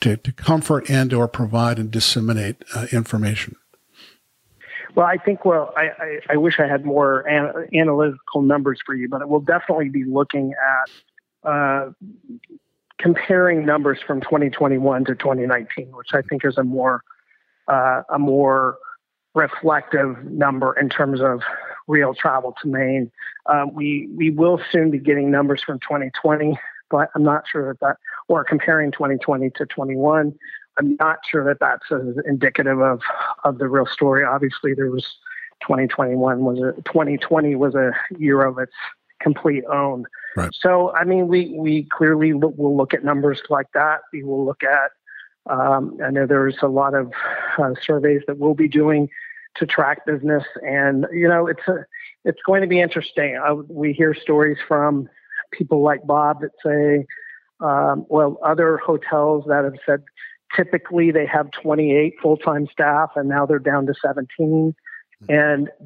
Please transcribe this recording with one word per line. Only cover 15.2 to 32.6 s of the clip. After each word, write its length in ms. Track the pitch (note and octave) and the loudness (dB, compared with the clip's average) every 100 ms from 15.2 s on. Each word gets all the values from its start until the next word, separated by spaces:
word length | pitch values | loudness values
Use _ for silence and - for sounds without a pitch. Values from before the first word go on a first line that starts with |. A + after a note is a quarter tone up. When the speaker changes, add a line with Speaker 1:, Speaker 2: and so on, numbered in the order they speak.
| C#3 C3 B2 | -2 0 0
Speaker 2:
nineteen, 400 | B2 A2 - C3 B2 | -2 -2 -12 -14 -16
which 140 | - | -4
I 80 | D3 | -4
think 240 | C3+ C#3+ C#3+ | -2 -2 -2
is 120 | C3+ | 0
a 60 | |
more, 380 | B2+ C3 B2+ B2 - _ _ _ _ _ - | -2 0 0 -2 -6 _ _ _ _ _ -2
uh, 360 | C#3 B2+ B2+ - | 2 2 0 -2
a 60 | C#3+ | 0
more 580 | C#3+ C3+ C#3 C3+ C3 B2 - - _ _ _ | 2 4 4 4 0 -2 -12 -20 _ _ _
reflective 880 | D#3 D3 - D#3+ D3+ - D3+ C#3 A#2+ C#3+ | -2 -2 0 0 0 0 -2 0 -4 -8
number 520 | D#3 C#3+ C3 C3 C3+ | -2 0 0 0 0
in 120 | C#3 | 0
terms 320 | - C#3+ C3 | 0 0 0
of 200 | C3+ B2 - - - - - | 0 0 -6 -10 -12 -14 -2
real 260 | D3+ C#3 | 2 2
travel 400 | C3 D#3+ C3 B2+ A#2+ | 0 0 0 -2 -6
to 60 | D3+ | -4
Maine. 440 | C3+ C3 C3+ A#2+ - - - - | -2 0 0 -4 -8 -18 -8 0
Uh, 180 | D3 C#3+ | 0 0
we, 360 | D3+ D3 C#3+ - | -4 -4 -4 -6
we 160 | D#3+ D#3+ | -2 0
will 300 | D3+ E3+ F3+ - | 4 4 2 0
soon 200 | F3+ D#3+ | 0 2
be 80 | C#3+ | 2
getting 320 | C#3 C#3+ C#3 | 2 2 4
numbers 320 | C#3+ C#3+ C#3 - | 2 2 0 -4
from 140 | C3+ | -8
twenty 320 | - D3 C3 - | -6 -6 -6 -2
twenty, 380 | D#3 D3+ D3+ C#3+ - - - | 0 2 0 -2 -6 -18 -4
but 180 | D3 D#3 - | -2 0 2
I'm 80 | |
not 220 | D3 D3+ - | 2 2 -2
sure 160 | D#3 C3+ | -6 -6
that 100 | B2+ | -2
that, 160 | C#3 - - - - | -2 -2 -8 -8 -2
or 160 | E3 | -2
comparing 480 | - D3+ - D#3+ D3 | 0 0 2 2 0
twenty 260 | C3+ C#3+ C3 | -2 -2 -2
twenty 320 | - C#3 C3 | -2 -2 -2
to 140 | - C#3 | -4 -8
twenty-one, 680 | - C3+ C3 D3 D#3 D3+ D3 - - - - | -6 -6 0 2 2 0 -4 -14 -18 -10 -2
I'm 160 | C#3+ D3 | 0 2
not 200 | D#3 D#3+ - | 0 0 -2
sure 140 | D#3+ | -2
that 160 | C#3 C#3 | 0 0
that's 320 | C#3 B2 - | 0 -2 -4
as 320 | C#3 C3 B2 D3+ | -4 -4 -6 -4
indicative 540 | C#3 C3 - | 0 0 0